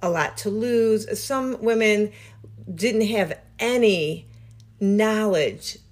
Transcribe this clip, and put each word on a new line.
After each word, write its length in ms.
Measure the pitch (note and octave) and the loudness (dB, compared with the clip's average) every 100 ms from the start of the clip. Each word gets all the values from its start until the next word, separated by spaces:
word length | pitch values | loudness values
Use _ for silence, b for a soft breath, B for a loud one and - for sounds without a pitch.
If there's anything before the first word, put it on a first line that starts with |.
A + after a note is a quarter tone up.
a 60 | F3 | -2
lot 260 | E3+ D3 - | 0 -2 -2
to 120 | G#3+ | -4
lose, 560 | G#3+ A#3+ A#3 A3+ A3 G#3+ G3+ | -2 0 2 2 0 -2 -8
some 400 | - C4+ C4 B3 | -4 -4 -4 -2
women 520 | A3 A3+ A3 G#3 G#3 B B B - - - | 0 2 4 2 0 B B B -20 -20 -14
didn't 340 | E3+ A3 A3 G#3 | -4 0 2 0
have 300 | A3 F3+ - - - | 0 -2 -4 -14 -6
any 680 | A#3 B3 A3+ F#3 D3+ E3 - B B B - - | -2 2 4 2 -2 -6 -12 B B B -18 -4
knowledge 1000 | G3 G#3 G#3+ G#3+ G#3+ F3 C3 G2 - - - | 0 2 2 2 2 2 0 -4 -12 -14 -10